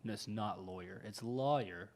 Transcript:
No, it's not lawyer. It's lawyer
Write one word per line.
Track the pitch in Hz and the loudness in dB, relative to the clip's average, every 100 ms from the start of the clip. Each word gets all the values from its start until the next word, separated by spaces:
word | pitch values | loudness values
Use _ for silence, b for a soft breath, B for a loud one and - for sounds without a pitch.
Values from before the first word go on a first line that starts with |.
No, | 113 | -4
it's | 104 - | -4 -2
not | 107 104 95 | 0 0 0
lawyer. | 92 92 90 95 | -4 -6 -8 -8
It's | 107 101 | -8 -6
lawyer | 113 127 135 147 104 87 98 | -2 2 6 6 4 -4 -8